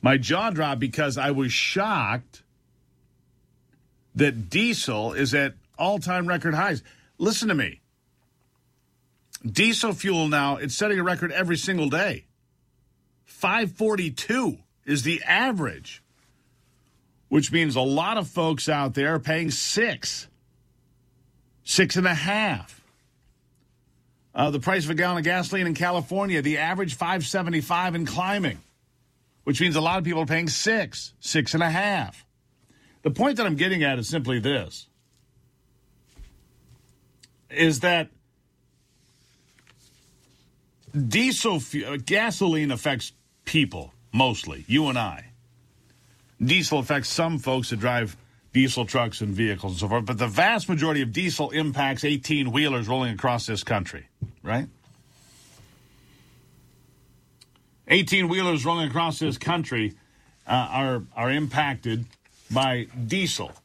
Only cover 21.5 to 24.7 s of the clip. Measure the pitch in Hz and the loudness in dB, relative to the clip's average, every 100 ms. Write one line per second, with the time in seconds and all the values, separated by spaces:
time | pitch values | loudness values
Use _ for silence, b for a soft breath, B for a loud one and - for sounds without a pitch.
21.5 | _ - - 170 175 185 165 156 208 214 | _ -4 2 2 4 2 0 0 0 0
22.5 | 120 85 - _ _ _ _ _ _ _ | -4 -8 -20 _ _ _ _ _ _ _
23.5 | _ _ _ _ _ _ _ _ - 143 | _ _ _ _ _ _ _ _ 0 0
24.5 | 143 127 | 2 0